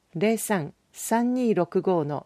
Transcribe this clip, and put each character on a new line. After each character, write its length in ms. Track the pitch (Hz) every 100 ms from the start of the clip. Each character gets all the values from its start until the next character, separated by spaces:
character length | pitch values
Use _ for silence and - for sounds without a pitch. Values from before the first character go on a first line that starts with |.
| _ 165
零 220 | 202 220
三 360 | - 202 147 - _
三 420 | - - 226 240
二 200 | 254 240
六 280 | 180 170 190
五 240 | 180 175 147
の 200 | 143